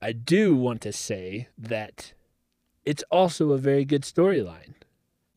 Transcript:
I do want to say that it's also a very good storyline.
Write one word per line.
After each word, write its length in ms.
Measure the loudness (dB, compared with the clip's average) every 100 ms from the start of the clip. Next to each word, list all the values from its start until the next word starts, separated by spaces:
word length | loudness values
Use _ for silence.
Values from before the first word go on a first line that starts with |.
I 120 | -8
do 440 | -6 0 2 4 4
want 240 | 2 -2
to 100 | -8
say 560 | -10 -8 -8 -8 -10 -12 -14
that 540 | -8 -6 -8 -14 -20 _ _ _ _ _ _ _
it's 180 | -6 -6 0
also 400 | 2 4 2 2
a 80 | 2
very 260 | 2 2
good 180 | 2 0
storyline. 720 | 0 2 2 2 -2 -8 -20 -20 _ _ _ _ _